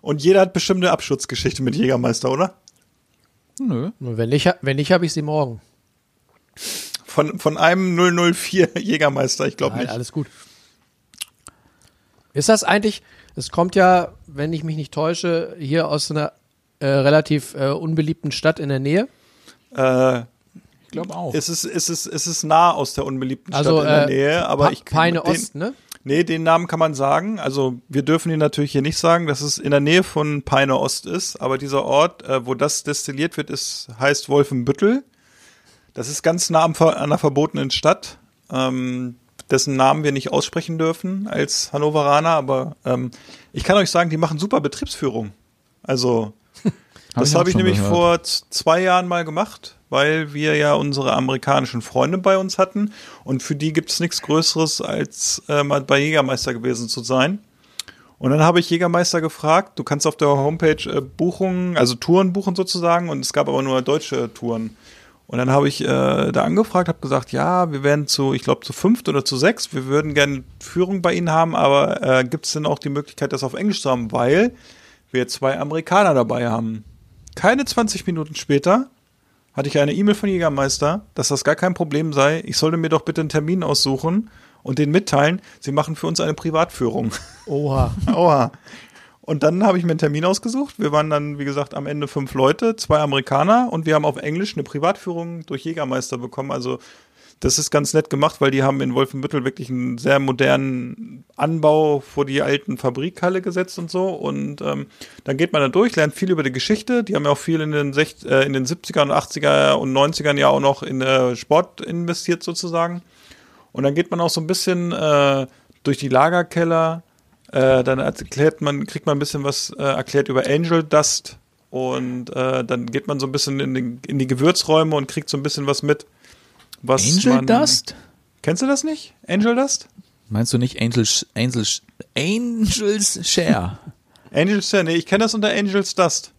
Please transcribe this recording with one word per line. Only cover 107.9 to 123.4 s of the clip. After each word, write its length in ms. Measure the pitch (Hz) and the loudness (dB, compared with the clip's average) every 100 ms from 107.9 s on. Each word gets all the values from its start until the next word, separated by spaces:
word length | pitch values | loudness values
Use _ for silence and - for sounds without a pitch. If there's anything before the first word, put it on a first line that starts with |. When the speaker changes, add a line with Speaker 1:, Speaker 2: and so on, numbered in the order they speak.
Speaker 1:
sech-, 320 | 139 156 - - | 0 -2 -4 0
äh, 200 | 135 135 | 2 4
in 80 | |
den 120 | 135 127 | 0 -2
siebziger 380 | 175 - 165 | -6 -4 0
und 80 | 139 | 2
achtziger 680 | 143 - - 143 143 139 143 | 2 0 -2 2 4 4 2
und 140 | 139 | 0
neunzigern 440 | 131 143 165 147 143 | 2 2 2 0 4
ja 120 | 139 | 4
auch 100 | 139 | 4
noch 220 | 139 139 | 2 0
in, 180 | - 131 | -4 -4
äh, 340 | 131 131 127 117 | 2 2 2 -2
Sport 460 | - 151 180 - | 2 2 2 -8
investiert 600 | - 170 170 170 - 170 | -8 -6 -4 -4 -2 -4
sozusagen. 600 | - 170 175 165 170 175 _ _ _ - _ _ _ | -4 -8 -4 -4 -4 -6 _ _ _ -20 _ _ _
Und 120 | - | -2
dann 100 | 139 143 | 0 0
geht 140 | 170 | -2
man 80 | 170 | 0
auch 80 | 170 | 0
so 100 | - | -2
ein 60 | 160 | -2
bisschen, 440 | 185 - 180 175 | -2 0 -2 -2
äh, 540 | - 156 147 139 139 131 _ _ _ | -2 2 4 4 2 -2 _ _ _
durch 140 | - 135 | -2 -2
die 100 | 139 | 2
Lagerkeller. 960 | 127 151 175 170 170 165 165 160 165 _ _ _ _ _ | 4 4 4 0 0 0 2 0 -2 _ _ _ _ _
Äh, 320 | 139 131 131 | 2 4 6
dann 160 | 127 131 | 4 0
erklärt 640 | 127 - - 135 156 156 | -2 -4 -10 2 2 2
man, 240 | 147 143 139 | -4 -2 -6
kriegt 200 | - - | -6 -2
man 100 | 143 | -2
ein 40 | |
bisschen 240 | 143 147 | -2 -4
was, 280 | 139 139 - - | -4 -4 -8 -4
äh, 40 | |
erklärt 460 | 139 135 131 143 139 | -2 -2 0 0 2
über 160 | 131 131 | 0 2
Angel 380 | 147 170 170 | 0 2 0
Dust. 540 | 156 151 147 - - - _ _ _ | 4 2 2 -2 -8 -20 _ _ _
Und, 600 | 131 127 131 127 123 117 - | -6 -4 -4 -6 -8 -8 -4
äh, 280 | 127 131 120 | -2 -2 -2
dann 200 | 123 120 | -4 -2
geht 200 | 139 - | -6 -4
man 120 | 143 | -4
so 80 | 135 | -2
ein 40 | |
bisschen 280 | 139 | -2